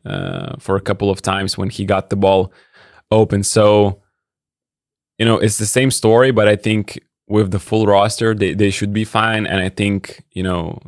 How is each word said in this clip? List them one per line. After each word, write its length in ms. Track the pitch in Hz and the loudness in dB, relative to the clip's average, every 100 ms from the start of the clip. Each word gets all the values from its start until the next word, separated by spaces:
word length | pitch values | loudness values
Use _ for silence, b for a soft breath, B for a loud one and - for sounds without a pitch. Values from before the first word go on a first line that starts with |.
| - | -12
uh, 500 | - - - - - | -10 -8 -10 -10 -10
for 180 | - 98 | -4 -4
a 40 | |
couple 280 | 98 95 101 | -2 -2 -2
of 120 | 95 | -2
times 360 | - 95 95 - | -4 -4 -4 -4
when 120 | 95 | -6
he 140 | - | -4
got 260 | 98 98 - | -2 -2 -2
the 60 | 101 | 0
ball 380 | 98 95 92 b b b b b - | 2 2 0 b b b b b 0
open. 320 | 110 107 101 | 2 2 0
So, 580 | 98 113 104 104 101 98 _ _ _ _ _ _ _ _ _ _ _ - | 0 2 4 6 4 0 _ _ _ _ _ _ _ _ _ _ _ -2
you 80 | 113 | 0
know, 120 | 110 | 2
it's 200 | 107 - | 0 -2
the 80 | 113 | -2
same 260 | 127 135 | 0 0
story, 400 | - 110 117 131 | 2 4 4 4
but 160 | 110 104 | 4 4
I 80 | 104 | 2
think 440 | 110 107 101 - - _ - | 0 -2 -4 -12 -20 _ -2
with 240 | 104 95 | 0 0
the 80 | 98 | -2
full 260 | - 110 104 | -2 0 4
roster, 480 | 101 104 - 113 | 4 2 0 -2
they, 200 | 107 95 | 0 -2
they 160 | 92 101 | 0 0
should 240 | 95 101 | 0 -4
be 100 | 104 | -4
fine. 420 | 107 113 110 110 107 | -2 -2 0 -2 -2
And 140 | 95 | -2
I 80 | 92 | -4
think, 560 | - 101 98 - - _ | -2 -2 -2 -6 -18 _
you 100 | 90 | -8
know, 380 | 92 90 82 82 | -4 -4 -6 -12